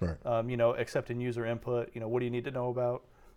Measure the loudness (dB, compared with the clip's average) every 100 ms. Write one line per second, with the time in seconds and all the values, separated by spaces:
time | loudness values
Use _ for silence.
0 | -4 -2 0 0 2 4 4 4 0 -2
1 | -2 -2 -2 -2 -2 -2 0 -2 -2 -6
2 | -2 0 0 -2 -2 -4 -2 0 0 0
3 | -6 -20 -20